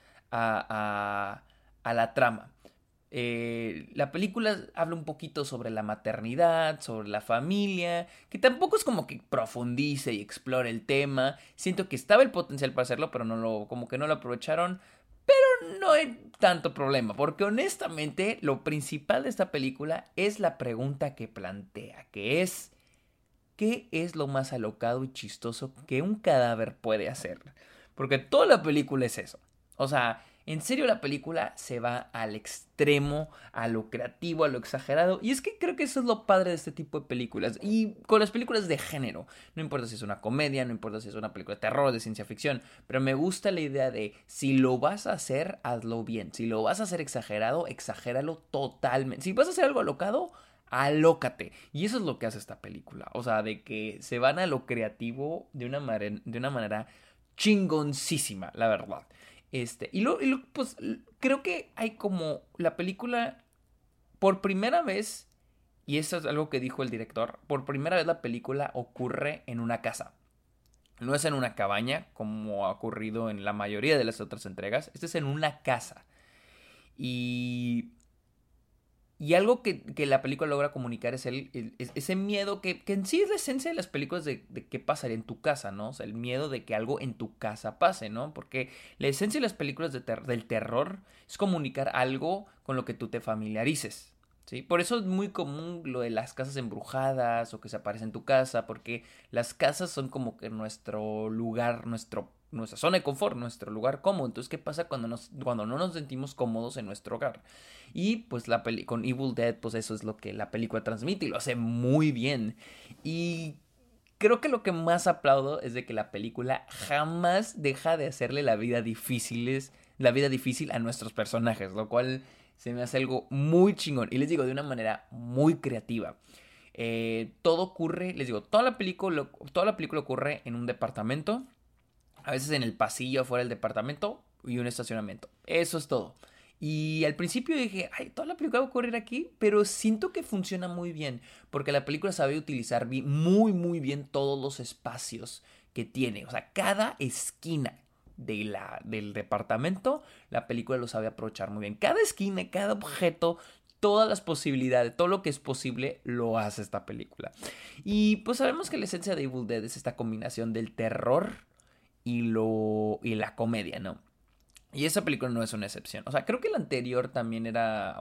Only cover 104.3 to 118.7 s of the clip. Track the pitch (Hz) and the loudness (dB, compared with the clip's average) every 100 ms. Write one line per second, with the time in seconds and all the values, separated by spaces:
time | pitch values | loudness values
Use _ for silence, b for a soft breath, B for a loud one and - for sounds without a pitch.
104.3 | 117 131 151 - 151 170 131 117 117 - | -6 -8 -8 -6 -6 -4 -4 -6 -8 -12
105.3 | 143 123 117 107 139 185 170 139 131 139 | -8 -4 -2 -2 -2 -4 -4 -8 -8 -8
106.3 | - 120 113 117 131 104 104 - 113 131 | -4 -2 -2 -4 -8 -10 -10 -8 -4 -4
107.3 | - - B B B B - 196 226 - | -6 -20 B B B B -2 0 0 -2
108.3 | 123 113 117 117 113 - 117 113 127 135 | -6 0 0 2 -4 -2 -2 -2 -2 -2
109.3 | 117 117 113 113 113 - 107 107 107 104 | 0 0 0 -4 -4 -4 -6 -6 -8 -10
110.3 | 104 101 110 113 113 110 110 135 202 135 | -8 -6 -4 -2 -2 -4 -4 -2 -2 -2
111.3 | - 139 120 113 117 123 151 156 120 131 | -4 -2 -2 0 0 4 6 6 2 0
112.3 | 135 107 - B B B B 147 165 170 | 0 -4 -6 B B B B -6 -2 -2
113.3 | 165 160 - _ _ _ _ _ - 214 | -2 -8 -12 _ _ _ _ _ 2 4
114.3 | 240 302 240 196 165 165 170 185 170 143 | 6 2 0 0 0 2 4 4 4 6
115.3 | 135 135 156 127 120 123 107 104 101 113 | 4 4 -2 -4 -6 -4 -4 -4 -6 -8
116.3 | 123 123 131 - - - 147 156 170 175 | -4 -2 -2 -4 -12 -2 0 0 2 4
117.3 | 190 226 - 143 131 160 165 143 - 120 | 4 0 -2 -2 0 2 2 0 -2 -2
118.3 | 139 139 107 120 | 0 2 2 2